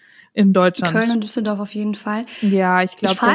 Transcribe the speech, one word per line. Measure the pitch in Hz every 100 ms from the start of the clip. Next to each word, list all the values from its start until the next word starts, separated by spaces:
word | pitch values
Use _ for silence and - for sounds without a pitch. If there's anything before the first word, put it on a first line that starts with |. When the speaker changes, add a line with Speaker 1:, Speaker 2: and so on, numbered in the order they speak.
| _ - _
Speaker 1:
in | - 196
Deutschland. | 185 180 180 170
Speaker 2:
Köln | 190 233
und | 233
Düsseldorf | 208 - 214 202
auf | 208
jeden | 208 214 202
Fall. | - 214 240 -
Speaker 1:
Ja, | 208 196 185 180
ich | 185 -
glaub, | 190
Speaker 2:
Ich | 190
frag | 240